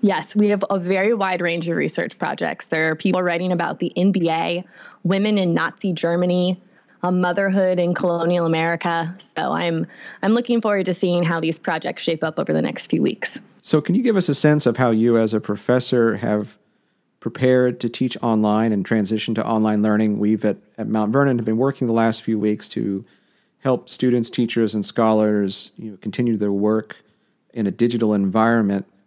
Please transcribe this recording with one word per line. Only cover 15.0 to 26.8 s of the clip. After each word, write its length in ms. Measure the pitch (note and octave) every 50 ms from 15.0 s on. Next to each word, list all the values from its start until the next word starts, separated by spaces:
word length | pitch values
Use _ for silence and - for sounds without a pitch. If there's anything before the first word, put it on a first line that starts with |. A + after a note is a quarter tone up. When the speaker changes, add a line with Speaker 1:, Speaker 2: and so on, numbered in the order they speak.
| A2+ A#2+ A#2 A2+
Speaker 2:
as 160 | A2+ G#2+ A2+
a 60 | G#2+
professor 760 | - - G#2 - - - B2 B2+ B2 - - B2 A#2 A2+ G#2+
have 400 | G2+ A#2 A#2 G#2+ G#2+ G#2 - - _ _ _ _ _ _ _ _ _ _ _ _ _
prepared 600 | - - - - C3 B2+ B2+ B2+ B2+ B2 A#2+ B2
to 100 | - A#2+
teach 260 | A#2+ - C3+ B2+ - - -
online 500 | A#2+ A2+ G#2+ G#2+ G#2+ G#2 G#2+ A2+ A2+ G#2+
and 120 | G2+ F#2
transition 500 | - A#2 A2+ G#2 F#2 A2 G#2+ - - A2+
to 120 | A2 -
online 360 | - A2+ A2 G#2+ A2 G#2+ G#2 G#2
learning? 360 | A2 G#2+ G#2 A2 G#2+ G#2 G#2
We've 240 | G#2 G#2 A2 G2+ -
at, 140 | G#2+ G2+ - _ _ _ -
at 100 | A2 A2
Mount 240 | A2 A2 G#2+ G#2 A2+
Vernon 240 | C#3 C#3+ C#3 B2+
have 80 | A#2+ A2+
been 140 | G#2 A2 A2+
working 280 | B2+ C3+ C3+ - C3+
the 60 | A#2+ A2+
last 300 | A2+ A2+ A2+ A2 - -
few 160 | - A2+ G#2+
weeks 280 | G#2 G#2+ G#2+ G#2+ - -
to 340 | - - A#2 G#2 G2 G2 A2+ _ _ _ _ _ _ _ _ _ _ _
help 320 | _ C3+ B2+ A#2+ - -
students, 400 | - - - B2+ A#2+ B2 A#2 -
teachers, 440 | - - A#2+ A2+ - A#2 A2+ G#2 G2+
and 100 | G#2+ G2+
scholars, 880 | - - - A2+ A2 A2 G#2+ G#2+ G#2+ G#2+ G#2 G2+ F#2+ G2 - - - _
you 140 | - - G#2+
know, 80 | G#2 F#2+
continue 400 | - G#2+ G2 - B2 A#2+ A2+ G#2
their 120 | G2+ G2+
work 460 | G2+ G2 G2+ G#2+ A2 G#2+